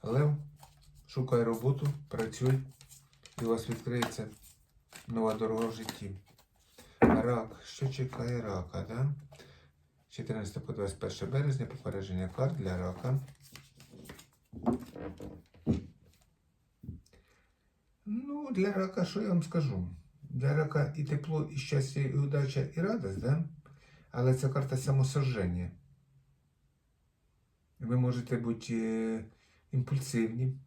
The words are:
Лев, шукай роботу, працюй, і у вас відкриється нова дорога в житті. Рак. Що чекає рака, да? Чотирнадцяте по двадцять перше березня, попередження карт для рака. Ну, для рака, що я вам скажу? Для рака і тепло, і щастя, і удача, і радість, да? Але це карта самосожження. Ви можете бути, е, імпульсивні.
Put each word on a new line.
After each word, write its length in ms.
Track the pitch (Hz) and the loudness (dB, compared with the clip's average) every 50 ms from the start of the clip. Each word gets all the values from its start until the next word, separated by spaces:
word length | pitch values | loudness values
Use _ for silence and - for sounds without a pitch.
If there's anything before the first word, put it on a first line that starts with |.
Лев, 340 | - 107 117 120 - 147 147 - - - - - - - - - - - - - - | -2 2 2 4 4 4 2 0 -2 -10 -16 -20 -20 -20 -20 -20 -20 -20 -20 -20 -20
шукай 360 | - - 135 127 - 127 120 113 | -6 -2 -2 0 4 4 4 4
роботу, 440 | 113 113 113 123 135 143 - 151 143 143 - - - | 2 0 2 2 2 2 4 2 0 -2 -2 -8 -8
працюй, 500 | - 113 110 113 - - 127 131 135 135 - - - - - - - - - _ _ _ _ - - - | -2 -2 -2 -2 -2 0 4 4 4 4 2 -4 -14 -20 -20 -20 -20 -20 -20 _ _ _ _ -16 -8 -4
і 40 | 120 | 0
у 40 | 113 | 2
вас 200 | 113 113 - - | 2 0 0 -4
відкриється 580 | 110 - - 123 123 120 117 117 - - 110 104 - - - - - _ _ _ _ _ _ _ - - - | -6 -4 -4 -2 0 0 0 -2 -2 -6 -10 -10 -12 -18 -20 -20 -20 _ _ _ _ _ _ _ -20 -20 -8
нова 260 | - 120 113 110 110 107 | -4 -2 2 2 2 2
дорога 340 | 107 113 107 113 110 113 | 0 0 0 0 0 0
в 60 | 113 110 | -2 -2
житті. 380 | 110 113 110 - - 104 98 95 - - - - _ _ _ _ _ _ _ _ - - - - _ | -6 -8 -10 -10 -10 -10 -10 -10 -12 -16 -20 -20 _ _ _ _ _ _ _ _ -20 -20 -20 4 _
Рак. 640 | - - - 127 117 120 123 113 110 - - - - | 8 8 8 6 6 2 2 0 0 -4 -12 -16 -18
Що 260 | - - - 139 131 | -16 -8 -4 -4 -4
чекає 520 | - - 131 127 - 123 120 120 123 120 | -2 -2 -4 -4 -4 -4 -4 -2 -2 -2
рака, 440 | 113 107 98 92 85 - - 95 92 95 | -2 -2 -4 -4 -4 -4 -6 -8 -6 -6
да? 240 | 113 120 135 147 139 131 - - - - - - - - - - _ _ _ _ _ _ _ _ | -2 0 0 0 0 -2 -8 -18 -20 -20 -20 -20 -20 -20 -20 -20 _ _ _ _ _ _ _ _
Чотирнадцяте 500 | - - 113 - 113 110 104 92 - - | -12 -10 -6 -4 -4 -4 -4 -6 -6 -8
по 140 | - - - | -6 -6 -4
двадцять 260 | - 101 98 - - | -4 -4 -4 -4 -4
перше 260 | - 92 - - 98 | -6 -6 -6 -6 -6
березня, 400 | - 123 139 143 147 131 - 117 | 0 0 2 2 2 2 0 -2
попередження 640 | - - - - - 87 98 95 92 92 92 92 90 | -6 -8 -8 -8 -6 -6 -4 -6 -4 -2 -2 -2 -4
карт 260 | - - 131 143 170 | -2 0 0 0 0
для 220 | 147 101 92 90 | -2 -2 -2 -2
рака. 420 | 90 90 92 92 - - 127 131 139 - - - _ - - - - - - _ - - - - - - - - - - _ _ _ _ _ - - - - - - - - - - - - - - - - - - - _ _ - - - - - - - - _ _ - _ _ _ _ _ _ _ _ _ _ _ _ _ _ - - - - _ _ _ - _ _ _ _ _ _ _ _ _ _ _ _ _ _ _ _ _ | -2 -2 -4 -4 -4 -2 0 0 0 -2 -6 -18 _ -20 -20 -20 -20 -20 -20 _ -20 -20 -20 -20 -20 -18 -18 -18 -18 -20 _ _ _ _ _ -14 -4 -2 0 0 0 -4 -10 -14 -12 -12 -12 -12 -12 -14 -14 -14 -16 -20 _ _ -8 0 2 2 2 0 -8 -18 _ _ -20 _ _ _ _ _ _ _ _ _ _ _ _ _ _ -14 -14 -14 -14 _ _ _ -20 _ _ _ _ _ _ _ _ _ _ _ _ _ _ _ _ _
Ну, 460 | 208 208 240 269 285 285 294 294 269 | -6 -6 -6 -4 -4 -6 -6 -4 -2
для 200 | 240 185 190 202 | 0 2 2 2
рака, 340 | 196 190 190 190 - - 180 | 2 0 -2 0 2 0 0
що 160 | - - 202 | 0 0 -2
я 80 | 220 208 | 0 4
вам 140 | 180 170 147 | 4 2 2
скажу? 460 | - - 170 147 131 101 92 90 87 - - - - _ _ | 2 2 2 2 2 0 -2 -4 -4 -6 -12 -18 -20 _ _
Для 320 | - - - 127 127 139 147 | -14 -6 -4 0 2 4 4
рака 400 | 151 151 147 - 151 147 - - | 4 2 4 4 2 2 2 0
і 60 | 156 143 | -4 -2
тепло, 460 | - 151 139 - 165 156 151 143 - | 0 0 -2 0 0 0 0 0 -2
і 60 | - | -4
щастя, 420 | 135 - - 147 139 131 - - 147 | -6 -4 0 2 2 2 2 0 0
і 140 | 139 127 135 | 0 2 2
удача, 460 | 143 143 139 147 143 139 131 - 139 | 2 0 2 2 2 2 2 2 0
і 220 | - - - 160 | -2 -2 0 0
радість, 380 | 170 202 233 226 147 98 95 104 | 0 2 0 0 -2 -2 -4 -2
да? 240 | - 123 143 165 165 - - - - - - - - - - - - - | 2 2 2 2 2 -2 -6 -14 -20 -20 -20 -20 -20 -20 -20 -20 -20 -8
Але 240 | - 120 123 131 127 | -2 2 4 4 4
це 140 | 131 - 135 | 4 2 2
карта 280 | - 143 135 - 135 | 2 2 0 0 -2
самосожження. 920 | 131 - 143 135 135 131 - - 147 131 127 120 107 92 90 87 87 90 90 - - - _ - _ _ _ _ - _ _ _ _ _ _ _ _ _ _ _ _ _ _ _ _ _ _ _ _ _ _ _ _ _ _ _ _ _ _ _ _ | -2 2 4 6 6 6 6 4 2 2 2 2 2 2 0 0 0 -4 -4 -8 -12 -20 _ -20 _ _ _ _ -20 _ _ _ _ _ _ _ _ _ _ _ _ _ _ _ _ _ _ _ _ _ _ _ _ _ _ _ _ _ _ _ _
Ви 180 | - 113 123 | -4 0 2
можете 400 | 127 123 123 120 120 117 - 127 | 4 4 4 2 0 -2 -2 -2
бути, 380 | 113 117 117 113 110 - - 117 113 113 | 0 0 -2 -2 -2 -2 -2 -2 0 0
е, 420 | 113 113 110 113 113 113 110 - - - _ _ _ _ _ _ _ | 0 0 0 0 0 -2 -4 -6 -10 -16 _ _ _ _ _ _ _
імпульсивні. 880 | - 131 123 - 143 135 - - - 117 113 113 117 123 131 131 131 - - | -2 -2 0 0 -2 -2 -2 -2 0 0 0 2 0 0 -2 -2 -2 -4 -12